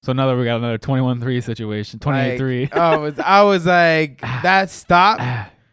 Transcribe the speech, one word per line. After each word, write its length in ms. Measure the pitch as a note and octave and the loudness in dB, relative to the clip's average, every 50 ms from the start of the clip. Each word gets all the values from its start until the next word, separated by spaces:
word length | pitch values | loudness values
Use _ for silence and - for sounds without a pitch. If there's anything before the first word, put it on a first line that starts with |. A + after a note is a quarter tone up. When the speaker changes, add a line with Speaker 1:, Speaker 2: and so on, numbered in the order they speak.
| _ | _
Speaker 1:
So 80 | - B2+ | -4 -2
another, 240 | C3 C3+ C3+ B2+ | 0 0 0 0
we 80 | B2 B2 | 0 0
got 120 | A#2 A#2 | -2 -2
another 220 | A#2 A#2 A#2+ A#2 A2 | -2 -2 -4 -4 -4
twenty-one 420 | - - C#3 C3 C3 B2+ B2+ A#2+ | -4 -2 0 0 0 0 -2 -2
three 200 | A#2 C3 B2+ B2 | -4 -4 -4 -4
situation, 580 | A#2 - A2+ - A2+ G#2+ G#2 G#2+ G#2 - - A2+ | -4 -6 -8 -8 -6 -6 -6 -6 -8 -8 -12 -8
twenty-eight 380 | - D3 C#3+ C3+ - B2 B2 B2+ | -4 -2 -2 0 -2 -2 -2 -2
three. 240 | C3+ C3 B2+ B2 B2+ | -4 -2 -2 -2 -4
Speaker 2:
Like, 140 | B2+ - | -4 -2
I 200 | D#3+ E3+ E3 D#3+ | 0 2 2 2
was, 220 | D#3 D3+ D3+ D3 B2+ | 2 0 -4 -6 -6
I 240 | - D#3+ F#3+ G3+ G#3 | 0 4 4 6 6
was 240 | G3+ G3 F#3 D#3+ | 6 4 2 2
like, 520 | F3+ F3+ F3 E3+ E3 D#3+ D#3+ D#3 D3+ C3 _ - | 2 2 4 4 4 4 2 0 -2 -6 _ -8
Speaker 1:
Ah. 180 | A#2 B2 B2+ A2 | -8 -6 -2 0
Speaker 2:
that 280 | F3 F#3+ F#3+ F#3+ F3+ | 2 2 2 0 -2
stop 480 | - - - _ F3 F3 F3+ G3+ A3 - | -8 -16 -2 _ 4 4 6 4 2 0
Speaker 1:
Ah. 300 | B2 B2 B2 A#2 G2+ - _ _ _ _ | -2 -6 -6 -6 -8 -12 _ _ _ _